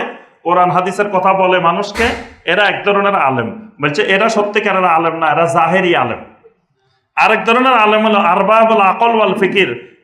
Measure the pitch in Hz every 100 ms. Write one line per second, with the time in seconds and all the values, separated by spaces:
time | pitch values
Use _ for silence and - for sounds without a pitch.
0 | 240 - - _ 165 180 175 175 185 190
1 | 202 190 190 190 185 185 170 180 202 -
2 | 226 - - - - 185 202 196 202 202
3 | 202 196 143 123 110 - - - 143 147
4 | 202 190 220 214 208 214 208 190 180 165
5 | 165 165 156 147 170 170 165 185 185 156
6 | 120 101 - - - _ _ _ _ _
7 | _ - 180 214 196 233 262 247 214 214
8 | 220 208 170 190 196 220 226 220 190 180
9 | 233 226 202 185 185 190 151 117 - _